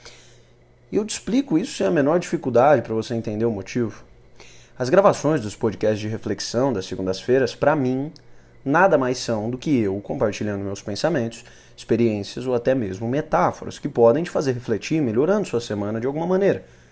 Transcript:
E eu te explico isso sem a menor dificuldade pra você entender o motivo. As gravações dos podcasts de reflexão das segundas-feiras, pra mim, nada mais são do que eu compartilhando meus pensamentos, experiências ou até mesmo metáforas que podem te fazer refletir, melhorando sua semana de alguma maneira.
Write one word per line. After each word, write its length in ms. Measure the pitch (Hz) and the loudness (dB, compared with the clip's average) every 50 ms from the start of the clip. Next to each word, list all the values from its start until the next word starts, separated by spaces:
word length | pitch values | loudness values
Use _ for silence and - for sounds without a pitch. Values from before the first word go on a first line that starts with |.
| - - - - - - - - - _ - _ _ _ _ _ _ _ | -20 -20 -20 -20 -20 -20 -20 -20 -20 _ -20 _ _ _ _ _ _ _
E 40 | - | -4
eu 100 | 190 220 | -4 -2
te 60 | 214 | -2
explico 440 | - - - - 202 262 277 - - | -6 -8 -6 -2 -2 -2 0 0 0
isso 220 | 156 - - - - | -2 -2 -2 -4 -2
sem 80 | 196 | 0
a 60 | 190 | 0
menor 260 | 180 156 135 139 165 180 | 2 2 2 4 2 2
dificuldade 640 | 170 - - 156 - 139 117 117 127 147 151 123 | 0 -2 -4 -4 -4 2 4 4 6 6 6 4
pra 140 | 110 - 110 | 2 -2 -4
você 180 | 110 110 - 120 | -4 -4 -4 -4
entender 320 | 117 110 113 107 104 113 | -4 -4 -4 -4 -2 -2
o 60 | 117 | -2
motivo. 520 | 110 98 95 - - 127 117 107 - - - - - - - - - - - - - - - - - - | -2 -4 -8 -6 -2 -2 -2 -2 -4 -10 -20 -20 -20 -20 -20 -20 -20 -20 -20 -20 -20 -20 -20 -20 -8 -6
As 120 | 127 120 | -2 4
gravações 500 | 156 190 196 196 135 - - 143 160 147 | 4 6 6 6 4 4 2 0 0 0
dos 160 | 107 104 - | -2 -4 -6
podcasts 440 | - - 113 98 - - 107 110 101 | -2 -2 -2 -2 0 0 0 0 0
de 80 | 107 107 | -2 -6
reflexão 680 | 110 113 - 107 101 - - - - 117 131 139 120 | -6 -6 -4 -4 -4 -4 -4 -4 -2 0 0 0 0
das 140 | 95 92 - | -2 -4 -6
segundas-feiras, 680 | 95 92 95 92 95 - - - 123 135 131 120 - | -6 -4 -4 -4 -4 -4 0 2 2 2 2 0 0
pra 220 | - 135 139 156 | 0 2 2 2
mim, 360 | 151 131 127 131 131 139 156 - - - - - - - - - - - | 2 0 0 0 -2 -4 -6 -10 -14 -20 -20 -20 -20 -20 -20 -20 -10 -4
nada 320 | 131 143 165 190 196 160 139 | 0 4 4 6 6 4 4
mais 220 | 131 123 131 - | 2 0 -2 -4
são 320 | - - 117 107 104 117 | -2 -4 -4 -2 -2 -4
do 60 | 127 123 | -6 -4
que 200 | - 165 147 120 | -2 0 2 2
eu 240 | 110 98 95 104 | 2 2 0 -2
compartilhando 600 | - - 160 143 127 107 98 - 110 104 101 98 98 | -4 -6 -4 -2 -2 -2 -2 -2 -4 -4 -4 -4 -6
meus 180 | 98 98 - | -6 -8 -8
pensamentos, 640 | - - 101 - - 156 170 135 113 117 - - - - - - - - - | -8 -8 -6 -2 -2 0 0 0 -2 -4 -6 -10 -18 -20 -20 -20 -20 -20 -20
experiências 720 | - - - 117 110 117 113 107 104 101 - - - 123 131 | -20 -4 -2 2 2 2 2 2 -2 -6 -8 -8 -8 -4 -2
ou 80 | 127 | -2
até 180 | 117 120 131 131 | 0 2 2 0
mesmo 340 | 135 110 95 92 95 113 117 | 2 0 -2 -4 -6 -4 -4
metáforas 720 | 127 147 156 - - 170 180 131 113 - - - - - | -2 -4 -2 0 0 2 2 0 0 -4 -10 -14 -14 -10
que 100 | - 151 | -10 -6
podem 360 | - 120 117 117 120 151 175 | 2 6 6 8 8 6 2
te 80 | 180 | -2
fazer 220 | - - 156 135 123 | -2 -2 0 0 -2
refletir, 460 | 120 - - 113 98 - - 151 160 | -2 -2 -2 -4 -4 -2 -2 -2 0
melhorando 480 | 151 117 104 117 147 170 202 214 180 - | 0 2 2 2 2 2 2 0 0 -2
sua 140 | - 117 | -4 -4
semana 400 | - - 107 101 101 104 110 113 | -4 -4 -4 -4 -4 -4 -4 -4
de 60 | 117 135 | -4 -4
alguma 180 | 139 156 165 | -4 -4 -2
maneira. 400 | 180 185 190 196 185 131 - - - - - - - | 0 0 2 2 2 2 0 -4 -12 -20 -20 -20 -20